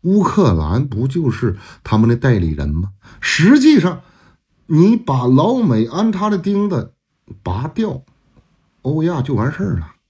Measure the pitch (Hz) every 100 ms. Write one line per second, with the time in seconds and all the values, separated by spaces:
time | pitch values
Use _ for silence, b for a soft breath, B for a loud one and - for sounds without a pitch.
0 | 170 208 180 - 151 85 76 107 143 110
1 | 131 170 143 107 117 92 B B - 107
2 | 113 120 135 110 82 73 71 76 98 -
3 | b b - - 175 285 294 285 170 -
4 | b b b b _ _ _ 156 190 233
5 | - 131 123 131 180 262 214 113 117 151
6 | 220 185 214 202 196 202 208 156 - _
7 | _ _ _ - - 92 151 - 214 131
8 | _ _ _ _ _ _ _ _ 131 156
9 | 160 160 135 120 123 - 196 92 78 _
10 | _